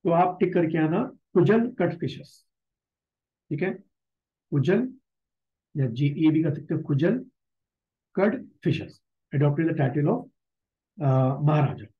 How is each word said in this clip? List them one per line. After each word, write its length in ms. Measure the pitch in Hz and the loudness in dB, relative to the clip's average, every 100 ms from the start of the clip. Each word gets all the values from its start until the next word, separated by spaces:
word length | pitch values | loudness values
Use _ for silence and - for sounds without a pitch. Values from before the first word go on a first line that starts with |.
तो 60 | 170 | 2
आप 280 | 170 180 - | 2 2 0
टिक 140 | 175 | 0
करके 240 | 175 160 165 | 2 0 0
आना 340 | 156 180 254 - _ | 0 0 -4 -10 _
कुजल 380 | 185 151 220 233 | 2 4 4 0
कटफिशस, 760 | - 175 170 131 - - _ _ _ _ _ _ _ _ _ _ _ _ | -2 -4 -2 -8 -8 -18 _ _ _ _ _ _ _ _ _ _ _ _
ठीक 120 | 147 | -4
है, 220 | 185 185 _ _ _ _ _ _ _ | -4 -6 _ _ _ _ _ _ _
कुजल 420 | 143 131 208 254 - _ _ _ _ _ _ _ 147 | 0 2 2 0 -8 _ _ _ _ _ _ _ -4
या 100 | 131 | -4
जी, 220 | 113 143 | 0 -2
ये 220 | 143 156 | 2 2
भी 120 | 156 | 2
कह 60 | 160 | 0
सकते 240 | - - | -4 -4
हो 80 | 165 | -6
कुजल 440 | - 139 175 240 - _ _ _ _ _ _ _ _ - | -2 0 2 0 -6 _ _ _ _ _ _ _ _ 0
कटफिशस 840 | 208 262 - _ 170 - - - _ _ _ 143 | 0 -2 -10 _ -2 -2 -6 -18 _ _ _ 0
adopted 320 | 147 143 160 | 2 2 -2
the 60 | |
title 300 | 170 139 143 | 0 -2 0
of, 260 | 151 254 - _ _ _ _ _ _ - | -2 -2 -6 _ _ _ _ _ _ -4
अ, 360 | 139 131 131 131 | 0 2 2 0
महाराजा। 440 | 147 151 131 98 - | 0 2 0 -4 -14